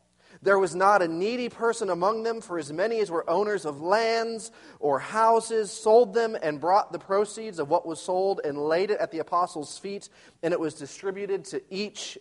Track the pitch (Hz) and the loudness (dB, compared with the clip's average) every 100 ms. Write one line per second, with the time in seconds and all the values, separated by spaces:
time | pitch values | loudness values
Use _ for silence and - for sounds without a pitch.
0 | _ _ _ - 185 196 190 165 196 208 | _ _ _ -4 2 4 4 4 6 6
1 | 175 165 196 247 240 - 226 226 202 175 | 4 0 -2 -2 -4 -2 -2 -2 -2 0
2 | 185 220 226 226 220 175 143 156 208 233 | 0 0 -2 -6 -6 -8 -6 -2 -2 0
3 | 196 165 - 170 208 208 151 143 160 208 | -2 -2 0 0 0 -2 -4 -6 0 2
4 | 226 226 233 226 190 - - - 147 135 | 2 0 -2 -6 -12 -18 -20 -4 0 0
5 | - 214 226 226 220 226 202 - 214 220 | 0 2 6 4 2 -2 -2 -2 6 8
6 | 240 202 226 220 156 151 156 196 - 165 | 6 2 0 -2 -4 -2 2 2 2 -4
7 | - 196 208 - 220 170 143 170 165 156 | -2 0 0 -4 -10 -6 0 0 0 -8
8 | - 185 190 196 151 143 147 160 202 208 | -4 0 0 -2 -4 -4 0 0 2 0
9 | 165 160 147 175 175 165 143 - 196 202 | -2 -4 -2 0 0 -4 -12 -12 -12 -12
10 | - _ - _ 165 170 160 143 143 - | -14 _ -20 _ -2 0 -2 -6 -14 -10
11 | 196 190 202 190 - 139 - 190 208 - | -8 -6 -4 -4 -4 -10 -8 -8 -8 -10
12 | - - | -14 -6